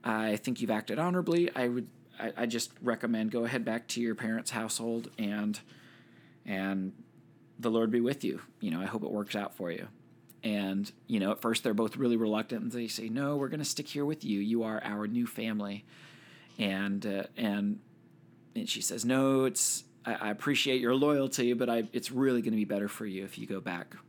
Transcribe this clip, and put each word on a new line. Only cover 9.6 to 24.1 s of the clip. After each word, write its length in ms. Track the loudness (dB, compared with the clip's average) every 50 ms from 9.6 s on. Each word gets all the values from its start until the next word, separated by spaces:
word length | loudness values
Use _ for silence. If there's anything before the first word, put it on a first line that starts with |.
| -6 -6
you." 160 | -4 -6 -8 -12 -14 -20 -20 -20 -20 -20 -20 -20 -20 -6 -2
And, 460 | -2 0 0 0 0 0 0 -2 -4 -8 -18 -6 -2
you 120 | 0 2
know, 120 | 2 2
at 100 | 0 2
first 220 | 2 0 0 2 2
they're 100 | 0 2
both 240 | 2 2 0 0 2
really 180 | 2 4 4
reluctant, 460 | 4 4 2 2 0 0 -2 -4 -4
and 100 | -4 -4
they 160 | -4 -4 -4 -4
say, 220 | -4 -6 -4 -4
"No, 260 | -2 -2 0 0 0
we're 140 | 0 -2 -2
gonna 160 | -2 -4 -2
stick 220 | -2 -4 -4 -6 -6
here 180 | -2 -2 0
with 180 | 0 -2 -2 -2
you. 160 | 0 0 0
You 240 | 2 2 2 2 2
are 180 | 2 0 -2
our 260 | -2 -4 -4 -2 -2 0
new 200 | 0 0 0 -2
family." 560 | -2 -4 -2 -2 -2 -2 -2 -4 -6 -8 -10 -16 -20 -20 -20 -20 -20 -20 -20 -20 -20 -20 -20 -20 -4 0
And, 480 | 0 0 2 0 0 0 0 0 -2
uh, 180 | -2 -2 -2 -4 -6 -4
and, 440 | -2 0 0 2 2 2 0 0 -2 -6 -20 -20 -20 -20 -20 -20 -20 -20 -20 -20 -20 -20 -10 -8
and 140 | -6 -4 -4
she 100 | -4 -2
says, 220 | -2 -2 -2 0 0
"No, 400 | 2 4 4 6 6 6 6 4
it's, 400 | 4 2 2 0 0 0 -2 -6 -12 -20 -10 -4
I, 80 | -4 -4
I 160 | -2 -2 -4
appreciate 500 | -4 -2 0 0 2 2 4 4 4 4
your 160 | 4 4 4
loyalty, 580 | 6 6 6 6 4 2 2 2 2 4 4 4
but 160 | 4 2 2
I, 200 | 2 0 0 0
it's 200 | -4 -6 -6 -2
really 320 | 0 4 4 6 4 4 2
gonna 120 | 2 2
be 100 | 2 2
better 220 | 2 0 0 0 -2
for 180 | -4 -6 -6 -6
you 180 | -4 -6 -6
if 140 | -8 -8 -10
you 80 | -8 -6
go 120 | -6 -6
back 360 | -4 -4 -4 -6 -6 -10 -14 -20 -20 -20